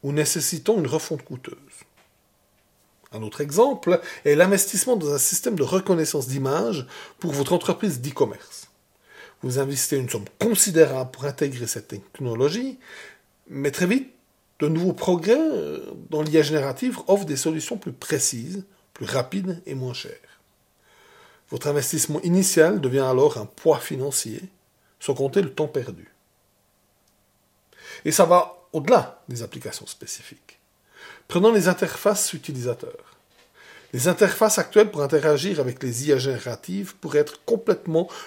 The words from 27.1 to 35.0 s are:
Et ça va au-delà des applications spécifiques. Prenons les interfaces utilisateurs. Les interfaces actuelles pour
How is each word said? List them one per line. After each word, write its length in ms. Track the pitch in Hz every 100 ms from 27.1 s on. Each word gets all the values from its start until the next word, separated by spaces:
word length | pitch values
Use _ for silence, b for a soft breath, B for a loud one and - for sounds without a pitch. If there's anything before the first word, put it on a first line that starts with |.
| _ _ _ _ _ _ B B B
Et 60 | 151
ça 140 | 151
va 420 | 170 175 - - _
au-delà 500 | 160 147 226 - - -
des 160 | 117
applications 420 | 110 - 101 - 104
spécifiques. 720 | - - - - - _ - _ _ B B B B -
Prenons 240 | 175 214
les 160 | 214 175
interfaces 640 | 180 185 - 202 196 -
utilisateurs. 840 | 147 - 127 123 113 - - - _ _ b b b b b b
Les 160 | 131 156
interfaces 500 | 175 190 - 214 214
actuelles 320 | - 208 214
pour 120 | 156